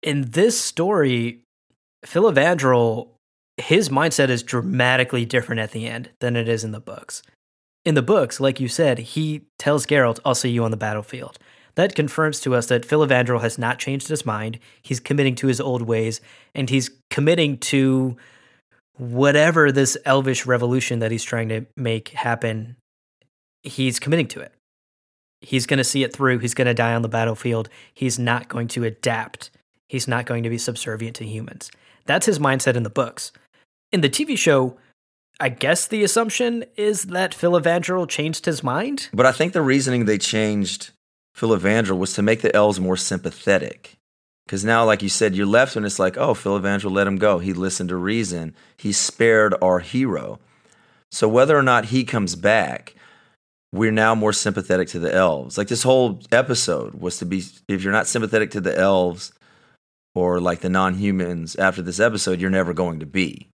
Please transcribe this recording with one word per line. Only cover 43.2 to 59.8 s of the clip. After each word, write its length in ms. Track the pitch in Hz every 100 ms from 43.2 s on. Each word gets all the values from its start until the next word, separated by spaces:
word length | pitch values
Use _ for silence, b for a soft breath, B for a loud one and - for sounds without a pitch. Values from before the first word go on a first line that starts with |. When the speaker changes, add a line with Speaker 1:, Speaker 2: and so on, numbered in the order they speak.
| - - - 98 64 - - _ _ _ _ _ _
Speaker 2:
'Cause 160 | 98
now, 200 | 101 117
like 180 | 113 104
you 60 | 101
said, 260 | - 110 92
you're 100 | 101
left 300 | 110 131 113
and 80 | 104
it's 120 | -
like, 180 | 92 92
"Oh, 160 | 139
Filavandrel 560 | 110 - 101 95 101 98
let 160 | 95 98
him 100 | 98
go. 220 | 104 92
He 140 | 92
listened 380 | 87 95 92 90
to 60 | 90
reason. 580 | 90 113 104 87 82 - b b
He 140 | 104
spared 600 | 98 - - 117 110 107 92
our 160 | 92 90
hero." 600 | 87 123 131 85 50 52 b b b b b b b
So 160 | - 110
whether 280 | 113 135 151
or 60 |
not 240 | 131 120 110
he 160 | 127
comes 300 | 123 120 95
back, 600 | 85 98 110 80 60 - _ b b b b _ _ _
we're 200 | 90 113
now 220 | 110 110
more 180 | 113 107
sympathetic 560 | 104 110 98 90 92 90
to 100 | 87
the 160 | 82
elves. 440 | 87 92 73 62 -
Like, 100 | 101
this 140 | 117
whole 380 | 127 131 123 95 -
episode 600 | 117 131 120 - 80 57
was 240 | - 87 -
to 80 | 90
be, 180 | 95 92 - _
if 140 | 98
you're 100 | 95
not 140 | 104 -
sympathetic 440 | 120 110 110 107
to 80 | 104
the 140 | 90 -
elves 560 | 95 95 90 87 - _ b b b b